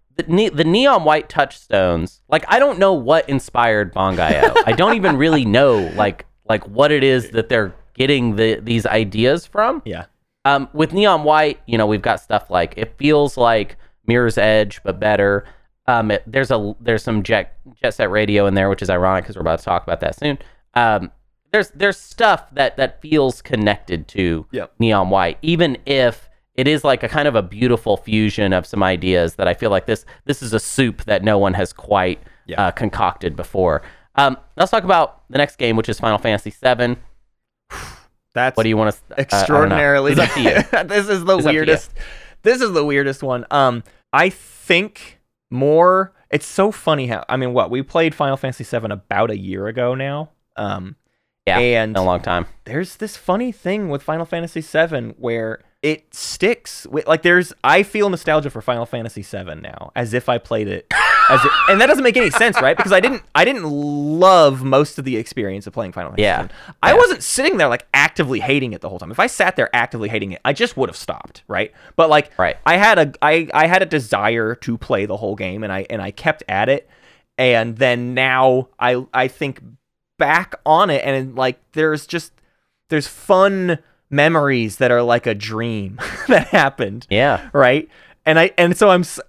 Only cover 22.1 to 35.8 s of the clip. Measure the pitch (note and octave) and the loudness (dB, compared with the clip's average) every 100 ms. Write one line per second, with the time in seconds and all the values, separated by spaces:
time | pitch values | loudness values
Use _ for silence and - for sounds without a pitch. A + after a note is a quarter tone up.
22.1 | - A3 E3+ - C3+ B2+ - B2+ - D#3 | 0 2 2 -4 -2 -2 0 -4 -4 -2
23.1 | D#3 C3 - - A#2+ G#2 G2+ - E2+ - | 0 0 -2 -6 -2 0 -2 -4 -8 -8
24.1 | - F2 E2 - A#2+ E2+ - A2+ G2+ F#2 | -4 -2 -2 -6 -12 -10 -2 0 2 2
25.1 | F#2+ F2 - D#3 E3 D#3+ B2 C3+ C3+ B2 | 2 0 -2 -2 0 0 -2 -2 2 2
26.1 | - - _ _ - C3+ D3+ D3 B2 A#2 | 0 -18 _ _ -2 0 2 0 0 -2
27.1 | D3+ D3 A2+ F2+ G2+ A#2+ A#2 A2+ G2 - | -2 0 0 -2 -2 0 0 0 -4 0
28.1 | G#2+ G#2+ A2 G2+ F#2 - G#2 F#2+ F2+ F#2 | 0 0 0 0 0 -2 -2 0 0 0
29.1 | F2 E2+ - F2+ F2 A2+ F#2+ - G#2+ - | 0 0 -2 -2 0 0 -2 -2 -6 -6
30.1 | - - C#3+ A#2+ A2 - - A#2+ - - | -16 -6 -6 -4 -4 -4 -2 -2 -2 -2
31.1 | G2 G#2 G2+ G2 F#2+ F2+ - G2 G2+ F#2 | 0 2 2 2 0 -4 -8 -2 0 0
32.1 | F2 - _ - F#2 F#2 - A2 - F#2 | -6 -14 _ -10 -2 -2 -2 -6 -2 -4
33.1 | - F2 D2 F2 F#2+ F2+ D2 - - _ | -2 -8 -8 -8 -2 0 -2 -6 -20 _
34.1 | - C#3 C3 - - F#3 A3+ F3+ E3+ C#3+ | 0 0 -2 -14 -4 0 0 2 2 0
35.1 | - _ C3+ C#3+ - A#2+ A2 | -6 _ -2 -2 -2 -2 0